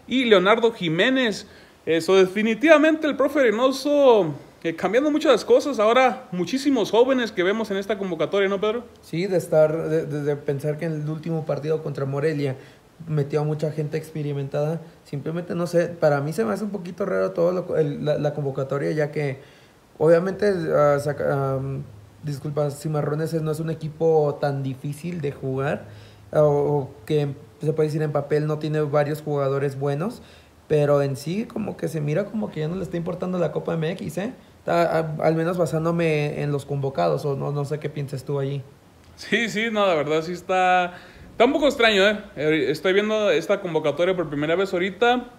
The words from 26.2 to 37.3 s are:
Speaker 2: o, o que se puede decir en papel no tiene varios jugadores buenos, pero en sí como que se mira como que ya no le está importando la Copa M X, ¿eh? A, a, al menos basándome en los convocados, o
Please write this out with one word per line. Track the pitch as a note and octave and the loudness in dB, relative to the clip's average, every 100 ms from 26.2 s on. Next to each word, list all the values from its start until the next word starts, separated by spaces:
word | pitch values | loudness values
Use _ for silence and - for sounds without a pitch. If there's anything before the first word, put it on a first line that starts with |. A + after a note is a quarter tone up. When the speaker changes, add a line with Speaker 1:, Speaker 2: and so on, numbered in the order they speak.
| - | -4
Speaker 2:
o, | D#3 | 2
o | D3+ C#3+ C#3+ D3 B2+ - | 4 4 2 0 -2 -10
que | - D3+ C#3+ C#3 - - | -2 -2 -2 -6 -16 -6
se | D3+ | -4
puede | D3+ D#3 | 0 0
decir | D3+ | 0
en | D#3 | -2
papel | D3 C#3 D3+ D3+ | -2 0 0 0
no | D3+ | -2
tiene | D3+ D3+ | -2 -2
varios | D3+ D3 D3 D3+ | 2 2 2 -2
jugadores | D3+ D3 C#3 C#3 C#3+ C3 | -4 -2 0 0 -2 -2
buenos, | C#3+ C#3+ F#3+ B3 - - - _ _ | -2 -2 -4 -6 -16 -20 -20 _ _
pero | D3+ C#3+ C#3+ | 2 4 4
en | C#3+ C3 | 2 -2
sí | - F#3+ | -4 -6
como | A#3 A3+ G3 F3+ | -4 -6 -8 -6
que | E3 | -6
se | D#3+ | -4
mira | D3 D#3 | -2 -2
como | G#3 A3 G#3 | -2 -4 -6
que | - | -6
ya | D#3 | -6
no | F#3 | -6
le | |
está | F3+ F3 | -6 -6
importando | E3 E3+ F#3 F#3 | -6 -6 -6 -2
la | E3 | -2
Copa | E3 D#3 | -2 -4
M | E3 D#3 | -4 -4
X, | F3+ F3+ D3+ | -4 -8 -6
¿eh? | G#3+ - - - - | -8 -10 -20 -14 -2
A, | E3+ | 2
a, | E3 D#3+ D#3+ D3+ - | 2 2 -2 0 0
al | E3 | 2
menos | E3 F3+ | 0 0
basándome | D#3+ D#3 D#3+ E3+ E3 D3+ D3 D3 | 0 0 0 0 0 0 -2 -2
en | D3 | -2
los | C#3+ | -4
convocados, | - C#3+ C3+ C3+ E3+ D3 | -4 -4 -4 0 0 0
o | D3 | -2